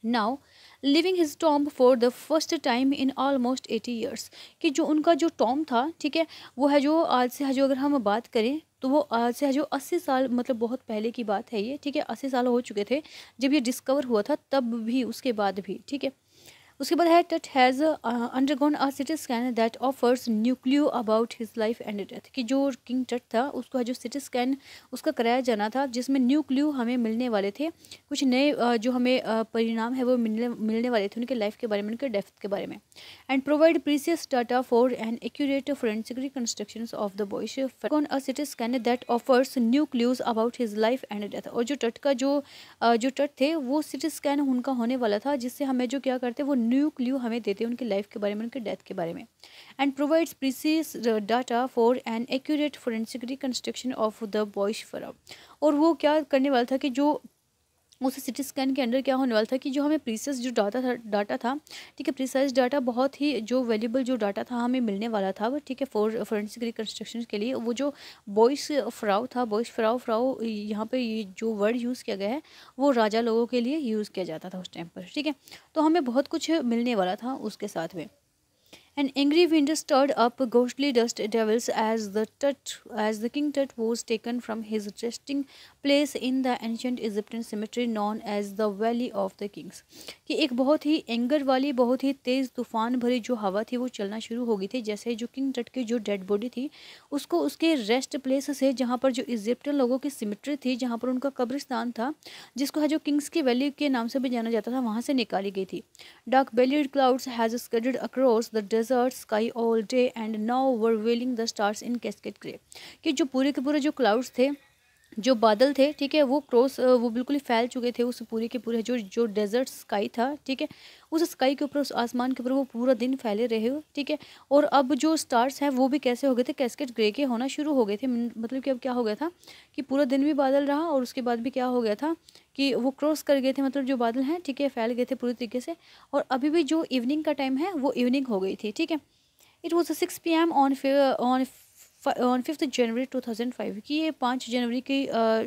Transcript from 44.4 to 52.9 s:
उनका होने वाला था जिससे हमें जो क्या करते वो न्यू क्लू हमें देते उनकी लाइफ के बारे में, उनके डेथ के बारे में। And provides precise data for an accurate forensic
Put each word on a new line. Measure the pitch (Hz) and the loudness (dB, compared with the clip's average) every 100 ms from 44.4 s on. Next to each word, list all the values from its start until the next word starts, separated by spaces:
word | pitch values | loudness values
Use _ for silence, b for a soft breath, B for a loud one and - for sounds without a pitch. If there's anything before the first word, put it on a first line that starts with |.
उनका | 277 247 262 | 0 0 0
होने | 247 233 262 | -2 0 0
वाला | 226 202 | 0 0
था | 277 285 | 0 -2
जिससे | 240 - | -4 -4
हमें | 277 254 254 | -2 0 -2
जो | 269 | -2
क्या | 269 254 | -2 -2
करते | 247 233 | -2 -2
वो | 277 269 226 | 0 2 2
न्यू | 262 302 | 2 2
क्लू | - 247 269 | 0 -2 -2
हमें | 240 233 | -2 -2
देते | 208 196 | -2 -2
उनकी | 233 240 | -4 -4
लाइफ | 240 196 208 | -2 -2 -4
के | 220 | -4
बारे | 202 | -4
में, | 208 | -4
उनके | 233 269 | -6 -8
डेथ | 196 185 - | -8 -8 -8
के | |
बारे | 190 165 | -6 -6
में। | 175 233 _ B B B - | -6 -14 _ B B B -2
And | 277 269 | -2 0
provides | 285 320 330 | 2 4 2
precise | - 269 247 311 320 302 - 233 214 | -2 -4 0 0 0 -2 -2 0 0
data | 202 240 262 233 254 - | 0 0 0 0 0 4
for | 233 254 - | 4 4 -2
an | 226 240 | -6 -2
accurate | 262 285 302 294 - | -4 0 0 0 -2
forensic | 247 | -4